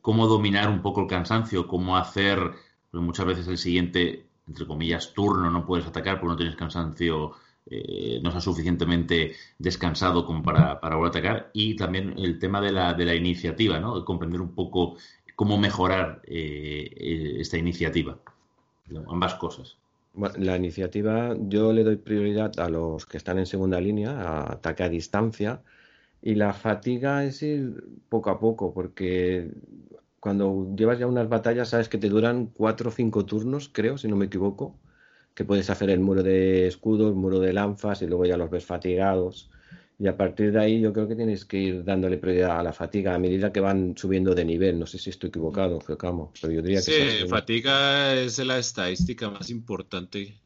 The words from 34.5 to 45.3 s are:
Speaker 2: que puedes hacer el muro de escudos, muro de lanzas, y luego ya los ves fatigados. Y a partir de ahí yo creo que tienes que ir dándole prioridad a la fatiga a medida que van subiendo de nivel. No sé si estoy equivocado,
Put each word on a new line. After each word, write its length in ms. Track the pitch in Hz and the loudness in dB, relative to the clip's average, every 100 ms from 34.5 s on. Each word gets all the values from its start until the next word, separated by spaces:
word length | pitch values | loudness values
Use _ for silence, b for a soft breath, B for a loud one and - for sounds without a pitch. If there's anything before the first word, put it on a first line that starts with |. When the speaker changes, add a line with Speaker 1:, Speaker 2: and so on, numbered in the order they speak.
| 98 139 - b b b b b | -2 -10 -10 b b b b b
Speaker 2:
que 100 | - | -8
puedes 260 | - 101 98 | 0 2 2
hacer 200 | 101 98 | 0 2
el 100 | 92 | 4
muro 240 | 95 95 | 4 4
de 420 | 95 92 95 92 92 | 4 4 6 4 4
escudos, 480 | 90 110 107 107 | 0 0 4 4
muro 280 | 95 95 92 | 2 2 2
de 100 | 92 | 2
lanzas, 500 | 95 101 101 104 98 | 2 0 -2 -4 -2
y 60 | 85 | -2
luego 180 | 90 90 | 2 2
ya 120 | 90 | 2
los 120 | 82 | -2
ves 160 | 87 - | -4 -4
fatigados. 840 | 90 92 90 98 95 90 - - B B B B _ | -4 0 2 2 2 -2 -6 -20 B B B B _
Y 100 | 101 | -2
a 100 | - | 2
partir 340 | 95 92 104 | -2 2 2
de 80 | 107 | 4
ahí 220 | 107 113 | 4 4
yo 100 | 110 | 2
creo 160 | 104 107 | 2 -2
que 80 | 113 | -2
tienes 300 | 113 98 - | -2 -2 -4
que 120 | 98 | -2
ir 280 | 95 92 87 | 0 -2 0
dándole 320 | 95 92 90 | 0 2 0
prioridad 420 | 90 90 90 85 | 2 4 4 2
a 40 | |
la 100 | 82 | -2
fatiga 420 | 82 82 104 95 90 | -4 -4 -2 0 2
a 20 | |
medida 340 | 90 95 101 | 2 2 0
que 80 | 98 | 2
van 340 | 98 98 92 - | 2 2 0 -2
subiendo 400 | 95 95 92 90 | 0 2 4 4
de 80 | |
nivel. 340 | 82 85 95 85 | 2 2 2 2
No 80 | 82 | -4
sé 120 | 90 | -8
si 120 | - | -10
estoy 200 | - | -8
equivocado, 500 | 85 | -8